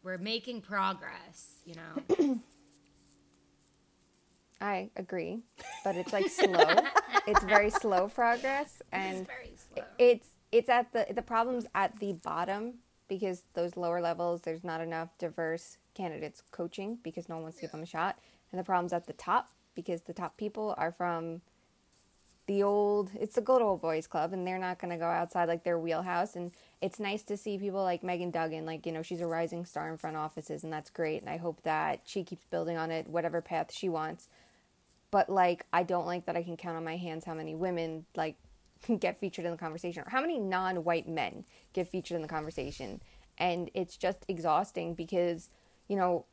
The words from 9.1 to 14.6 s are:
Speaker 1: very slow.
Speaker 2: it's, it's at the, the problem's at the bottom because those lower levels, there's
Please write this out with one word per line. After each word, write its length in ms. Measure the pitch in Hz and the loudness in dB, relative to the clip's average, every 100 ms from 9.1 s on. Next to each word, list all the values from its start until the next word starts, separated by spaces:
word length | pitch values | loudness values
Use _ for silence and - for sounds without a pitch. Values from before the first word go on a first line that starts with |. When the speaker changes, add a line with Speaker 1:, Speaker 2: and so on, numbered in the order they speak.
| 190 185 | -4 -6
Speaker 1:
very 260 | - - - - | -10 -12 -16 -10
slow. 100 | - - - | -10 -8 8
Speaker 2:
it's, 300 | 247 240 - - _ | 8 8 2 -20 _
it's 180 | 233 233 | 4 6
at 240 | 247 240 | 4 4
the, 140 | 233 - | 0 0
the 120 | 226 | -2
problem's 420 | - 226 240 247 233 | 0 2 2 0 -2
at 260 | - 196 - | 0 0 0
the 140 | 202 | -4
bottom 640 | 170 - 156 180 196 233 240 _ _ _ | -4 -2 -2 0 -2 -4 -10 _ _ _
because 360 | 190 196 180 - - | -2 -2 -4 -6 -2
those 200 | 170 175 | -2 0
lower 240 | 170 175 | 0 2
levels, 420 | 170 165 175 175 | 0 2 0 0
there's 220 | 170 160 | -4 -6